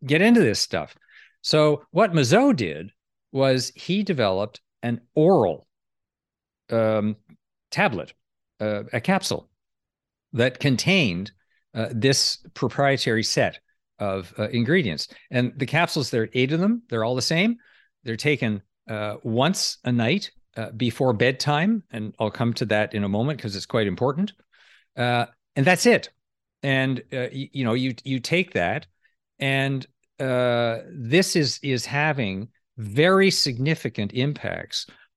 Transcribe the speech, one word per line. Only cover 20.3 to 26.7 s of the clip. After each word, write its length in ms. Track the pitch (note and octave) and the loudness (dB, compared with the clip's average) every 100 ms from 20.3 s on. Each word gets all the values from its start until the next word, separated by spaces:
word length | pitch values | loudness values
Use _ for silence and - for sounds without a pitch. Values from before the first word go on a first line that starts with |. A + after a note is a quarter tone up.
| - _ - | -14 _ -10
uh, 160 | G#2+ | -10
before 400 | A2+ A#2+ - C3 | -4 -4 0 0
bedtime. 720 | A2 B2+ C3 - D3 F#3 A3+ - | 2 2 2 0 0 2 0 -4
And 220 | A2+ G#2+ - | -10 -10 -4
I'll 120 | A2 | -4
come 220 | - A#2+ | -2 -2
to 100 | A#2 A2+ | -2 0
that 280 | G#2+ G#2+ | 0 0
in 100 | A2 | -2
a 40 | G2+ | -2
moment 320 | G#2 B2+ D3 | -2 -2 -4
'cause 140 | A2+ | -8
it's 120 | G2 - | -10 -4
quite 200 | A#2 G#2 | -2 -2
important. 460 | F#2 B2 C#3+ G#3 - _ _ _ _ _ - | 0 -2 -2 -4 -6 _ _ _ _ _ -4
Uh, 300 | B2 A#2+ A#2+ _ _ | -2 0 -2 _ _
and 100 | - | 0
that's 220 | C#3 F3+ A#3 | 4 4 4
it. 240 | G3+ - _ _ _ _ _ | 2 0 _ _ _ _ _
And, 340 | C#3 | -2